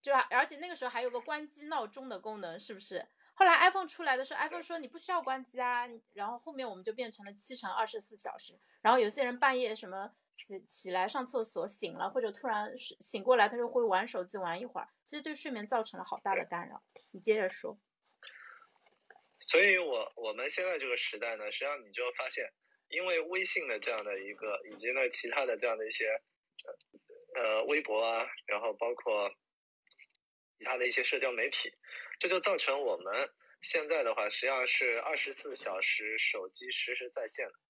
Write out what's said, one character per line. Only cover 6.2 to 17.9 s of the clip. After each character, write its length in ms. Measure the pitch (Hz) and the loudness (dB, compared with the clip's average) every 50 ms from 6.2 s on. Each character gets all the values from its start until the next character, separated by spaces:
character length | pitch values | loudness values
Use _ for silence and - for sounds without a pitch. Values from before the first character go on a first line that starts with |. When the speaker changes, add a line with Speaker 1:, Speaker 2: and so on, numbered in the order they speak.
| 202 | -4
Speaker 1:
后 120 | 208 240 240 | -4 -4 -6
后 120 | _ 330 | _ -12
面 160 | 302 269 262 | -8 -6 -6
我 60 | 233 196 | -6 -8
们 100 | 185 185 | -8 -8
就 80 | 220 | -8
变 200 | 214 233 247 226 | -6 -6 -6 -8
成 120 | 214 - 202 | -8 -12 -14
了 80 | 202 202 | -16 -12
七 220 | 202 - - 254 | -6 -6 -6 -4
乘 160 | 233 - 196 | -4 -6 -4
二 140 | 185 214 220 | 0 0 -2
十 160 | 220 233 220 | -2 -2 -10
四 160 | - - 220 | -10 -12 -12
小 180 | 208 - - - | -8 -8 -8 -8
时。 240 | - - - - - _ _ _ _ | -10 -14 -18 -20 -20 _ _ _ _
然 100 | _ 214 | _ 6
后 80 | 247 254 | 6 8
有 80 | 226 | 6
些 160 | 208 214 277 269 | 4 2 0 0
人 140 | 247 247 247 | 0 2 4
半 200 | 285 269 262 254 | 4 4 6 4
夜 160 | 254 226 220 | 2 0 0
什 120 | 214 - | -4 -6
么 240 | 185 185 190 196 208 _ _ _ _ _ | -8 -8 -8 -8 -8 _ _ _ _ _
起-， 260 | - - - 202 190 - | -12 -10 -8 -10 -10 -8
起 220 | - - - - 185 | -2 0 0 0 2
来 180 | 180 185 185 | 2 2 2
上 160 | 208 - 277 254 | 2 0 -4 -4
厕 200 | 247 - 254 220 | -2 -2 -2 -2
所 240 | 220 - 180 165 | -2 -4 -4 -4
醒 260 | 208 - - - 175 165 | -4 -4 -6 -6 -6 -4
了， 160 | 175 180 196 | -2 -4 0
或 100 | - 262 | 0 0
者 120 | 233 214 | 0 0
突 160 | 202 - - | -4 -4 -4
然 280 | 262 220 208 208 214 - | -2 0 0 -2 -4 -6
是， 200 | 254 - - - _ | -10 -10 -12 -10 _
醒 240 | - - - 208 190 | -6 -4 -4 -2 6
过 120 | 240 254 | 6 8
来， 120 | 240 208 | 8 8
他 80 | 214 233 | 6 4
就 120 | 240 240 | 0 -2
会 160 | 240 - 247 240 | 2 2 2 4
玩 240 | 220 185 185 208 | 6 4 4 4
手 160 | 240 - 208 185 | 0 -4 -6 -6
机 160 | 185 - 202 | -4 -6 -4
玩 200 | 185 170 165 180 | -2 -2 -2 -4
一 60 | 247 | -6
会 160 | 240 - 170 | -8 -8 -10
儿， 80 | - - _ _ _ | -10 -10 _ _ _
其 120 | - 294 | -8 -8
实 60 | 302 | -8
对 140 | 277 311 302 | -6 -6 -8
睡 160 | - - 311 | -6 -6 -6
眠 160 | 254 220 208 | -6 -6 -4
造 160 | 214 254 233 220 | 0 0 0 0
成 160 | - - 180 | -2 -6 -10
了 40 | 180 | -8
好 160 | - - - _ | -6 -8 -4 _
大 120 | 202 190 | 0 0
的 80 | 185 175 | 0 0
干 220 | 175 175 170 175 | -4 -6 -6 -6
扰。 160 | - - - _ _ _ | -8 -12 -16 _ _ _
Speaker 2:
对。 80 | - - _ | -20 -20 _
Speaker 1:
你 80 | - 190 | -20 -6
接 160 | 190 220 214 | 2 2 2
着 120 | 220 196 | 4 2
说。 320 | 185 185 - - - 220 _ _ _ | -2 -2 -4 -8 -10 -10 _ _ _